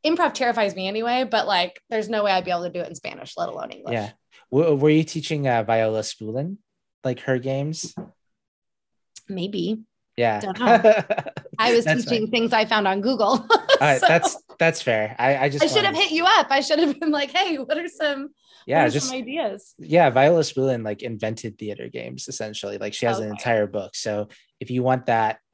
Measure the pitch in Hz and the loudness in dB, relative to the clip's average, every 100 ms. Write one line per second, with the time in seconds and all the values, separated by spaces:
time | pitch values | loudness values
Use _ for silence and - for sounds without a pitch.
0 | 302 339 330 - 247 233 208 185 190 214 | 0 2 0 0 -2 0 -2 -2 -6 -4
1 | 233 247 254 220 - 185 180 - _ 220 | -2 -2 0 -2 0 0 -2 -6 _ -6
2 | 214 220 208 185 180 175 175 175 165 170 | -2 -2 0 0 0 -4 -4 -8 -10 -10
3 | - - - - 170 - - - - 117 | -14 -14 -16 -8 -8 -6 -12 -12 -6 -6
4 | 104 _ _ _ _ 135 165 143 151 156 | -6 _ _ _ _ 2 2 4 4 4
5 | 156 160 - 156 139 120 110 113 110 110 | 2 -6 -6 -4 0 0 2 2 2 -2
6 | 107 - 110 120 160 196 _ _ _ _ | -6 -10 -8 -6 -8 -10 _ _ _ _
7 | 131 127 - 127 131 135 147 160 - - | -6 -6 -2 -2 -2 -4 -6 -8 -10 -12
8 | - _ _ _ _ _ _ _ _ _ | -18 _ _ _ _ _ _ _ _ _
9 | _ - _ 185 190 202 175 220 - _ | _ -20 _ -8 -6 -4 -4 -6 -8 _
10 | _ - 117 107 196 190 240 226 220 214 | _ 0 0 0 -4 0 4 6 8 6
11 | - - - - - - 226 233 156 240 | 2 -4 -4 -14 -16 -2 2 4 2 0
12 | 233 240 214 233 226 226 214 220 196 196 | 0 -2 0 0 2 2 2 2 0 0
13 | 214 247 208 254 - 440 - 539 294 127 | -2 0 2 2 2 2 4 4 4 4
14 | - 165 - - _ - 165 160 - 110 | 4 4 2 -4 _ 0 0 2 0 0
15 | 107 110 123 139 139 143 - 427 392 320 | -2 0 0 2 0 2 2 2 0 0
16 | 392 320 349 392 - 269 - 302 330 269 | 0 2 4 4 4 0 2 2 2 0
17 | 320 294 285 359 381 294 247 302 349 - | -2 -2 -2 -2 -2 -2 -4 -4 -4 -4
18 | 302 277 285 _ _ _ - 147 - 143 | -4 -4 -8 _ _ _ 0 2 4 2
19 | - 262 233 302 240 202 - _ 156 160 | -2 -6 -8 -6 -6 -6 -16 _ 2 4
20 | 156 120 143 170 147 - 135 123 110 104 | 6 6 6 4 2 0 0 -2 -4 -8
21 | 127 110 110 107 117 104 107 101 120 123 | -8 -6 -6 -6 -10 -10 -12 -10 -10 -12
22 | 120 131 - - 107 104 101 101 104 - | -12 -12 -12 -10 -10 -8 -10 -8 -8 -2
23 | 120 113 107 104 123 113 104 104 92 - | -2 -2 -4 -6 0 0 0 -4 -8 -8
24 | 113 104 104 - _ _ 117 127 127 127 | -6 -4 -6 -14 _ _ -6 -2 2 0
25 | 127 113 110 110 _ | 2 2 0 -2 _